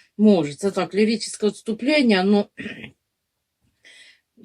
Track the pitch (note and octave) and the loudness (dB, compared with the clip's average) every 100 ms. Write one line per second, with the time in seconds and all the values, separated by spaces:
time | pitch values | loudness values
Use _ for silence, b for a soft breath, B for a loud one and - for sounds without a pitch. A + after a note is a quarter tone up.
0 | b - G#3+ F#3+ D3 C#3+ G3+ F#3+ F3 F#3+ | b 2 4 4 0 -4 -6 -4 -4 0
1 | A3 A3 - - G#3 - - G#3+ B3 D4+ | 0 0 -6 -6 -6 -4 -8 -6 -2 2
2 | B3 F#3+ F#3+ G#3 G#3 - - - - _ | 2 2 4 2 0 -8 -16 -16 -18 _
3 | _ _ _ _ _ _ _ _ b b | _ _ _ _ _ _ _ _ b b
4 | b b _ _ | b b _ _